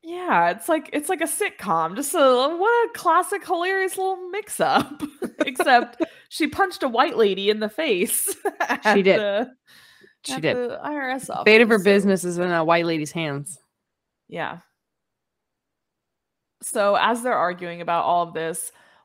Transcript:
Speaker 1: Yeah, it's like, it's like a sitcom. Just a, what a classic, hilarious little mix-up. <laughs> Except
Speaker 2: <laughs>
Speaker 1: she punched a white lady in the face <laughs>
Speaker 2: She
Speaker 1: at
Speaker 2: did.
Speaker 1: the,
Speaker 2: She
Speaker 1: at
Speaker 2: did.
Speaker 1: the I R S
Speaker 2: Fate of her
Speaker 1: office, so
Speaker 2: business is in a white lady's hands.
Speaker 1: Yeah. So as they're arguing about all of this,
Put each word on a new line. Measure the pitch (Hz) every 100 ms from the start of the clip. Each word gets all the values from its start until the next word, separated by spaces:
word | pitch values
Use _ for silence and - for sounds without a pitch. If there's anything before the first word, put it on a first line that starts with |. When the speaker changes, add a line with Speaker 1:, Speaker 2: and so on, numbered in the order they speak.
Speaker 1:
Yeah, | 330 359 359 196 170
it's | 185 -
like, | 311 302
it's | 294 294
like | 370
a |
sitcom. | 320 - 403 - 185 165 160 196
Just | 285
a, | 359
what | 269 247 269 339 403
a | 480 466
classic, | - 359 330 349 392
hilarious | - 339 359 381 381 381
little | 381 370 370
mix-up. | 392 415 - 156 135 262 294 302 -
<laughs> | - -
Except | 285 262 311 247 247 - 330 -
Speaker 2:
<laughs> | _
Speaker 1:
she | - 311
punched | - 381 -
a | 277
white | 226 302 240
lady | 208 185 196
in | 214
the | 214
face | - 320 190 185 - -
<laughs> | -
Speaker 2:
She | 403 -
Speaker 1:
at | 302 151 214 202
Speaker 2:
did. | 190 190
Speaker 1:
the, | 208 202 254 _ _ - - _ _ _
Speaker 2:
She | -
Speaker 1:
at | 254
Speaker 2:
did. | 151 247
Speaker 1:
the | 240 -
I | -
R | 294 262
S | 262 - -
Speaker 2:
Fate | - 220
of | 226
her |
Speaker 1:
office, | 220
so | 190
Speaker 2:
business | 202 196 190
is | 180 175
in | 180
a | 170
white | 160 170 170
lady's | 160 151
hands. | 170 156 139 143 - _ _ _ _ _ _ _
Speaker 1:
Yeah. | 170 147 175 _ _ _ _ _ _ _ _ _ _ _ _ _ _ _ _ _ _ _ _
So | - 233 202 202
as | 208 240
they're | 247
arguing | 208 165 180 175 170
about | 170 170
all | - 175
of | 170
this, | 165 165 170 - _ _ _